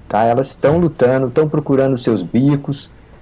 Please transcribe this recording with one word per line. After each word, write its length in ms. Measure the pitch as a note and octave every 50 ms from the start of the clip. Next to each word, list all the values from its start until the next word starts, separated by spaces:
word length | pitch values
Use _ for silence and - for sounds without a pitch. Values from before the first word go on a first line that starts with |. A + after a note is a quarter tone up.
| - -
tá? 160 | - G#2 A2+
Elas 240 | A#2 A#2 B2 C3+ -
estão 280 | - - - C3+ D#3 E3+
lutando, 500 | F3 D#3 - - B2+ B2 C3 C3 C3+ B2
estão 200 | A#2+ D#3 D#3 D3+
procurando 500 | D#3 D3+ C#3+ - C#3 C3 C3+ C3+ C3+ A#2+
seus 240 | - - A2+ G2
bicos, 680 | F2+ E2 - D3 C3+ C#3+ D3 C#3+ C#3+ - C#3 - - - - - - - - -